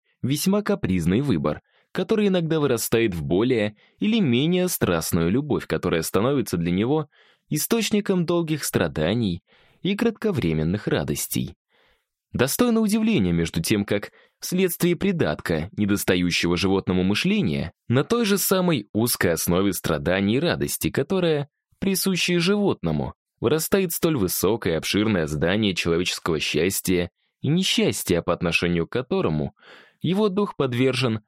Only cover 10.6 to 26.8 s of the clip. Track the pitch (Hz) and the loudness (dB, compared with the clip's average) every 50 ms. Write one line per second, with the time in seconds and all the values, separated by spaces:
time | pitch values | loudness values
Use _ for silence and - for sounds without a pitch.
10.6 | 78 82 95 104 - - 156 107 73 71 73 69 - - - 62 64 - - - | 0 0 -2 -2 -2 -2 -2 -2 -2 -2 -4 -6 -6 -6 -4 -4 -4 -6 -10 -16
11.6 | _ _ _ _ _ _ _ _ _ _ _ _ _ _ - - 123 139 - - | _ _ _ _ _ _ _ _ _ _ _ _ _ _ -2 -2 -2 0 2 2
12.6 | 247 240 226 226 220 202 202 226 220 220 220 151 95 87 85 85 82 82 - 85 | 2 2 4 2 2 2 2 0 2 2 2 2 2 2 2 2 0 0 -2 -4
13.6 | 82 - 110 104 101 - 107 101 - - - _ _ _ _ _ - - 175 180 | 0 0 0 0 2 0 -2 -4 -4 -8 -14 _ _ _ _ _ -8 -4 0 0
14.6 | 190 175 - - 170 175 170 165 - 196 190 160 120 80 76 - - - 85 78 | 0 0 0 0 0 0 2 2 0 0 0 0 0 -2 -2 -2 -2 -2 -2 -2
15.6 | 78 - - - 104 98 101 92 - - 95 90 90 90 87 - - 85 90 85 | -4 -4 -4 -2 0 0 0 0 2 0 2 2 2 0 0 0 0 0 0 0
16.6 | 95 95 98 95 - - 90 92 92 95 104 - - 180 214 214 156 92 71 71 | 2 2 0 0 0 0 0 2 2 0 0 0 0 0 0 0 0 0 -2 -4
17.6 | 71 - - _ _ - 117 127 151 - 226 240 240 196 202 185 - - 196 185 | -4 -8 -10 _ _ 0 0 0 2 0 0 0 2 0 0 0 0 0 0 2
18.6 | 185 175 165 131 - - - 104 113 120 - - - 90 82 80 - - 85 92 | 2 2 0 -2 -4 -4 -2 0 0 0 0 0 0 0 0 0 0 0 2 2
19.6 | 98 101 87 - - - 80 73 71 80 90 95 98 101 113 139 165 170 101 69 | 2 0 0 -2 -2 -2 -2 -2 0 0 0 2 2 2 0 0 0 0 0 -2
20.6 | 76 71 - - - 80 - 127 139 - 196 185 175 165 156 143 143 - _ _ | -2 -4 -4 -4 -4 -2 -2 -2 -2 0 0 0 0 0 0 -2 -4 -8 _ _
21.6 | _ _ _ _ - 196 190 175 - 196 185 170 - - 175 175 165 185 208 208 | _ _ _ _ -2 -2 0 0 0 -2 0 0 0 0 0 2 2 2 2 2
22.6 | 208 175 117 - - 82 76 73 65 80 - _ _ _ _ _ - 117 147 160 | 2 0 0 0 -2 -2 -2 -2 -4 -6 -8 _ _ _ _ _ 0 0 0 0
23.6 | 156 - - 196 190 165 - - - 170 160 127 95 85 - - - 92 110 113 | 0 0 2 2 2 0 -2 0 0 0 2 2 0 0 0 0 0 0 0 0
24.6 | - 95 82 78 - - - 98 104 110 107 87 78 73 78 73 78 85 95 107 | 0 -2 -2 -2 -2 0 0 2 2 2 2 0 0 -2 -2 -2 0 0 2 2
25.6 | 110 98 87 - - 85 82 82 90 - - - - 90 80 76 - - - 73 | 0 0 0 0 0 0 0 0 0 -2 -4 -4 -2 -2 -2 -2 -2 -2 0 0
26.6 | 85 95 95 - | 0 0 0 -2